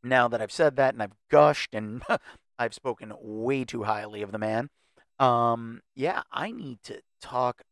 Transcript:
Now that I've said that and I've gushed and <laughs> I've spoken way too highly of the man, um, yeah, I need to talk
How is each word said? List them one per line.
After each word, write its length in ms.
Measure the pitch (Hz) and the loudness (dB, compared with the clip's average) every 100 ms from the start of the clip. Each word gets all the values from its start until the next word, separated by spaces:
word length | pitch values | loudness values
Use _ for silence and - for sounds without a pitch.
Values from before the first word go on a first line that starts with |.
Now 260 | 123 131 123 | 2 4 4
that 120 | 113 | 0
I've 120 | 107 | -4
said 240 | - 156 135 | 2 2 4
that 180 | 135 | 2
and 80 | 120 | 2
I've 140 | 104 _ _ | -8 _ _
gushed 460 | 147 151 147 - | 8 8 4 -4
and 280 | 107 107 113 - | -6 -8 -10 -2
<laughs> 500 | - - - _ - | -2 -2 -20 _ -4
I've 160 | 117 | -4
spoken 380 | - 135 113 110 107 | -4 -8 -6 -10 -14
way 440 | 110 107 117 139 | -12 -6 -2 -2
too 200 | 123 120 | -2 -6
highly 380 | 104 107 107 104 | -2 -2 -4 -8
of 100 | 101 | -8
the 60 | 107 | -4
man, 320 | 107 110 - _ _ _ _ _ | -2 -2 -4 _ _ _ _ _
um, 640 | 131 120 117 117 117 113 _ | 2 4 2 0 -4 -14 _
yeah, 280 | - 139 190 - | -6 -2 -2 -6
I 180 | - 208 | -6 -6
need 320 | 240 156 117 | -8 -12 -14
to 160 | - - _ _ | -16 -16 _ _
talk 420 | - 127 127 - _ | -6 0 0 -2 _